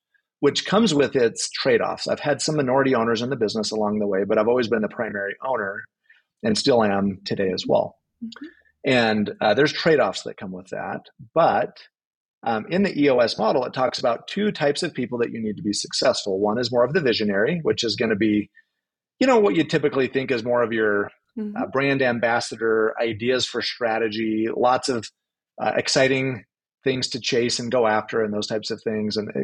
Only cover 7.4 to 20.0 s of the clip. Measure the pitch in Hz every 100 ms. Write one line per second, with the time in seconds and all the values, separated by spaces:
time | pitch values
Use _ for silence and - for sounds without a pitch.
7.4 | 95 90 - - - - _ - 226 -
8.4 | 311 - _ _ - 127 113 107 104 -
9.4 | 110 107 147 - 175 147 104 - - -
10.4 | 101 92 - 101 92 113 - - 123 160
11.4 | 151 104 - - - _ _ _ _ _
12.4 | - 110 110 175 196 147 143 123 113 -
13.4 | 214 151 123 135 127 - 131 - - -
14.4 | 214 - 147 143 170 143 120 123 117 117
15.4 | 107 104 104 101 - - 131 - 101 95
16.4 | 104 113 120 120 123 180 135 104 107 98
17.4 | 117 175 151 - 117 113 113 104 110 104
18.4 | 101 _ _ _ _ _ _ - 262 240
19.4 | 202 180 147 156 143 135